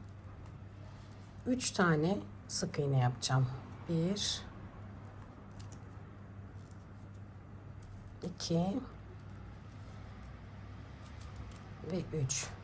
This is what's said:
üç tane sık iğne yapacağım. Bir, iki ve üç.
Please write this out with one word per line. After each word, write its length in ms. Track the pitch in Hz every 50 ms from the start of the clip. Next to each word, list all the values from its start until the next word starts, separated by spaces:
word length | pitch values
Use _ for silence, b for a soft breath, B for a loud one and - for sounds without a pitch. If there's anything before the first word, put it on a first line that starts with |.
| - - - - - - - - - - - - - - B B B B B B B B B B B B B B -
üç 240 | 240 254 254 - -
tane 480 | - - 185 170 160 151 156 175 202 202 - - - - - -
sık 300 | - - - 170 - 156
iğne 200 | 143 139 139 131
yapacağım. 480 | 123 123 127 - - - 131 135 131 127 - - - - - - - -
Bir, 540 | 170 160 165 180 202 202 - - - - - - - - - - - - - - - - - - - - - - - - - - - - - - - - - - - - - - - - - - - - - - - - - - - - - - - - - - - - - - - - - - - - - - - - - - - - - - - -
iki 580 | - - - - - - 170 165 175 196 214 269 - - - - - - - - - - - - - - - - - - - - - - - - - - - - - - - - - - - - - - - - - - - - - - - - - - - - - - - - - - - - - -
ve 80 | 185 180 - - 156
üç. 300 | 156 135 131 - - - - - -